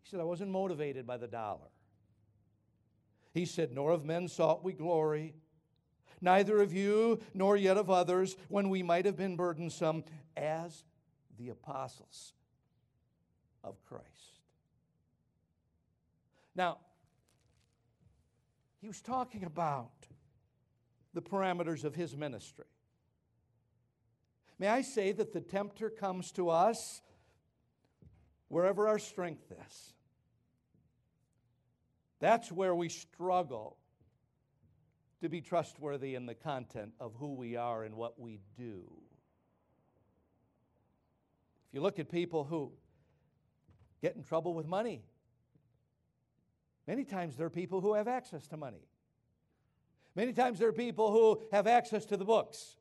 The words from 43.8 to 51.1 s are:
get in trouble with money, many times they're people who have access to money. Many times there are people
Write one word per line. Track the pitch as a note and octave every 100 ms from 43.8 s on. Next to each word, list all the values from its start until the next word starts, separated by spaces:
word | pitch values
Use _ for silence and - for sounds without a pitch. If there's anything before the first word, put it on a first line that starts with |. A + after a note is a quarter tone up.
| _ _
get | D#3+ -
in |
trouble | C#3 E3 E3
with | E3 D#3
money, | F#3+ A#3 C#3 - _ _ _ _ _ _ _ _ _ _ _ _ _ _ _ _ _ -
many | A3+
times | C4+ F#3+ E3+ B2+
they're | E3
people | E3 F3+ F#3
who | G3
have | G#3+ G#3+
access | B3 B3 D#3 -
to | D#3
money. | C#3 F#2 _ _ _ _ _ _ _ _ _ _ _ _ _ F3
Many | B3
times | G#3 B3+ G3
there | A3+
are |
people | F3+ A#3+ F3+ A3